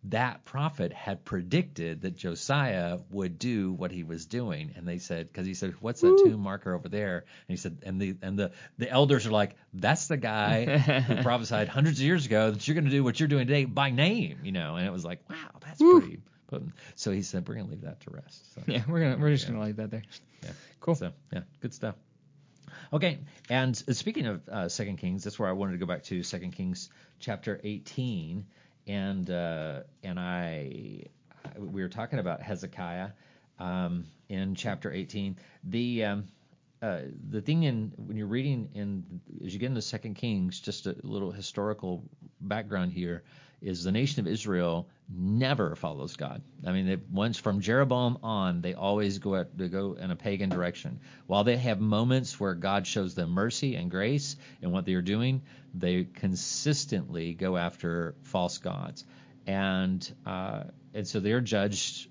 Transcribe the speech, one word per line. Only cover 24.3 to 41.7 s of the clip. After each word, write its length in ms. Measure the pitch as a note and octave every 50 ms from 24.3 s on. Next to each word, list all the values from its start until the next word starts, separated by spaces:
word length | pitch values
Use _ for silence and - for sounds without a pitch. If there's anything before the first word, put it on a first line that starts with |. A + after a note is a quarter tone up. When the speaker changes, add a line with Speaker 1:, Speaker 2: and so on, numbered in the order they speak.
| G2+ F2 - -
Speaker 1:
uh, 220 | F#2+ A2 F#2 E2+
Second 280 | - - A2+ G2 G2 E2
Kings, 260 | - F2+ F2+ F#2+ -
that's 140 | G#2 - -
where 100 | A2 F#2+
I 40 | F#2
wanted 200 | F#2+ G2+ F#2+ F2+
to 40 | F2+
go 60 | F#2
back 180 | E2+ F2+ D#2+ -
to, 200 | - F#2+ F2+ F2
Second 280 | - - F2+ F2+ F2+
Kings 380 | D#2+ - F#2+ F#2 F2+ - - - _ - - _ _ _
chapter 400 | - - G#2+ - - A2 G2+ - -
eighteen. 800 | G#2 G#2 F#2+ - - - - B2+ B2+ A2+ F2+ D#2+ D#2 E2+ G2 G#2 - _ _ - _ _ _ _ -
And, 420 | G2+ G2+ F#2+ G2 G2 F#2+ F2+ F2+
uh, 520 | F2+ F2 F2 E2+ E2 D#2+ D#2 D#2 D2 C2+ - - _ _
and 160 | - F#2+ F2+ F2+
I, 840 | F2+ F2+ F2+ F2 F2 E2+ D#2+ D2+ D2 C2+ C2 - A1+ G#1+ G1+ G1+ G1+ - _ _ _ _ - - - - - -
we 240 | G2+ F2+ F2+ G2+
were 80 | F#2+ F2+
talking 300 | F#2 G#2+ A2 A#2+ - B2+
about 220 | G2 F2+ E2 -
Hezekiah, 680 | - G2+ G2+ E2+ F2+ F#2 - - F#2 E2+ E2+ F2+ F#2 G2+ A2 _ _ - - _ _ _ _ -
um, 460 | F#2 F2+ F2+ F#2 F2+ F2 F2 F2 E2 D#2 - _ _ _
in 260 | G2+ F#2+ F#2+ F#2+ F#2+
chapter 360 | F2+ - A#2 G2 - - G#2+ C#2+
eighteen. 440 | F#2 F#2+ - - G#2 G2+ G2 F#2 - - - - - -
The, 400 | F#2 F#2 A#2 A#2+ B2 A#2+ A#2 A2
um, 200 | G#2 G2+ G2+ G2 F#2 - _ _ _ _ _ _ _ _ _
uh, 200 | - A2 F#2+ E2 C2 C2+ - - - -
the 120 | G#2 G#2+
thing 220 | G2+ - D3+ E3 E3
in, 280 | D3 B2 A2+ A2 A2 - -
when 180 | G#2+ F#2+ G#2+
you're 120 | A2 G#2+ G2+
reading 420 | G#2+ B2 C3+ C#3+ C#3 A#2+ G#2+ - -
in, 440 | G#2 G#2 G2+ G2 F#2+ F2+ - F2 F2 - - - - -
as 80 | F2+ F2+
you 60 | G2+
get 80 | A2+ C3
into 140 | C3+ A#2
Second 320 | G#2+ - - A2 - A#2 G2+
Kings, 460 | - - A#2+ A2 G2 F2+ F#2 F2+ -
just 240 | - - G2+ - - G2
a 80 | - - -
little 280 | - G#2 G2+ G2 F#2
historical 720 | F2+ G2+ F#2+ - - - G2+ G#2+